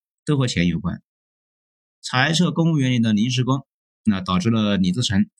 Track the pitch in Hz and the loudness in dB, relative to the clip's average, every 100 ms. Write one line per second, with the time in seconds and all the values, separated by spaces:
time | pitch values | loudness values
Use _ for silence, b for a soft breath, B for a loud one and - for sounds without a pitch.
0 | _ _ - 139 127 87 87 80 82 - | _ _ -4 -2 0 0 0 0 -6 -8
1 | _ _ _ _ _ _ _ _ _ _ | _ _ _ _ _ _ _ _ _ _
2 | - 127 143 160 170 170 165 156 131 123 | -4 0 2 2 0 2 0 2 0 2
3 | 113 107 117 127 127 139 - _ _ _ | 2 2 0 0 0 -2 -4 _ _ _
4 | 110 95 92 90 110 113 107 98 92 90 | -4 -4 -2 0 2 0 0 0 0 0
5 | 123 95 107 | -2 0 -2